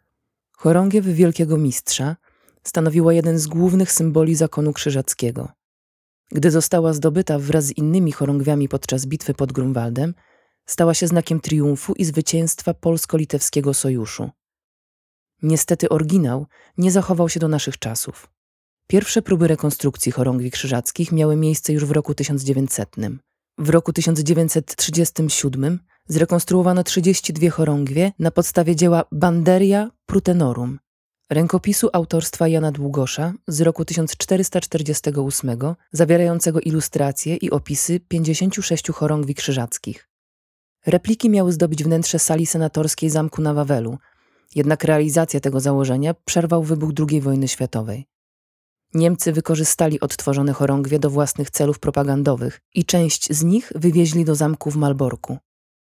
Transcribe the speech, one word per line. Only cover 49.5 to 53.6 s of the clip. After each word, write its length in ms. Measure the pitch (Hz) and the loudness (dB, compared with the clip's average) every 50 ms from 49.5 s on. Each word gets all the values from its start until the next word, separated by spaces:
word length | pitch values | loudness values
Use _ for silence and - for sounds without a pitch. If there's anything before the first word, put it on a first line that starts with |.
| 165 151 156 - - - 170 156 151 - | 0 0 0 0 0 2 2 0 0 0
odtworzone 520 | - 139 - - - 143 139 139 139 143 139 | -4 -6 -6 -4 -2 -2 0 0 0 0 0
chorągwie 460 | - 143 139 139 139 139 135 147 147 | 0 0 2 2 0 0 0 0 0
do 120 | 143 147 | 0 0
własnych 400 | 139 143 147 143 - - 143 - | 2 0 0 0 -2 -4 -6 -4
celów 280 | - - 151 143 147 - | -2 0 0 0 0 -2
propagandowych 840 | - 147 - 143 143 139 139 143 143 143 131 117 120 135 - - _ _ - | -4 -4 -2 0 0 0 0 0 2 0 0 0 -2 -6 -8 -10 _ _ -4
i 100 | 185 170 | -2 -2
część 480 | - - 175 165 156 - - - - 151 | 0 2 2 2 0 0 -2 -4 -4 -2
z 100 | 147 165 | 0 2
nich 300 | 170 196 233 | 2 2 2